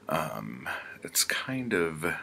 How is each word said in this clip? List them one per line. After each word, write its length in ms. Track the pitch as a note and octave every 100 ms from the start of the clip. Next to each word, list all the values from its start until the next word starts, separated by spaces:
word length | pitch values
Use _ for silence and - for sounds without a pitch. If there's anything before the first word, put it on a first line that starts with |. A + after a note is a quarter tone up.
| -
um, 640 | D#2+ D2+ G#1+ G#1+ B1 - - - -
it's 220 | - - -
kind 480 | - - C3 B2
of 320 | F#2+ E2 D#2 E2+ D#2